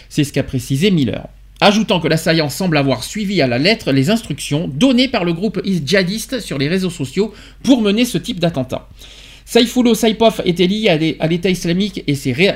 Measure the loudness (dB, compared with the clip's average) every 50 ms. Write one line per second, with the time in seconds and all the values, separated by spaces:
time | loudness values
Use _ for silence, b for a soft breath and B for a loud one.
0 | B B -2 -2 -2 0 -2 -4 -4 -4 -4 -6 -4 -4 -2 0 2 2 2 2
1 | 0 0 -2 -6 -10 -14 -20 -20 -20 -14 -4 2 2 4 4 2 2 0 0 0
2 | 0 0 0 0 0 0 2 2 0 -2 -2 -4 -2 0 0 2 2 0 0 -2
3 | -4 -8 -8 -6 -4 -2 0 0 0 2 2 2 2 2 0 0 0 0 2 2
4 | 2 2 0 0 -2 -4 -8 -8 -6 -4 -4 -2 -4 -4 0 2 4 4 4 4
5 | 2 2 0 -2 -2 -2 -2 -2 -2 -4 -4 -4 -2 -2 -2 -2 0 0 0 0
6 | 2 0 -2 -6 -6 -8 -8 -8 -6 -6 -4 -2 -2 -2 -2 -2 -2 -4 -4 -6
7 | -8 -4 -2 -2 -2 -2 B B B B B B B 4 4 4 4 2 2 2
8 | 0 0 -2 -4 -6 -6 -4 -2 -2 0 0 -2 -4 -4 -6 -8 -10 -12 -20 B
9 | B B B B B B B B B 0 2 2 2 2 2 2 2 2 2 2
10 | 2 0 2 4 2 2 2 2 -2 0 0 2 2 2 2 2 2 2 2 2
11 | 0 -2 -2 -2 -2 -2 0 0 0 0 -2 0 -2 -2 -2 0 -2 -4 -6 -6
12 | -4 -2 -2 -2 -2 -2 0 2 2 2 2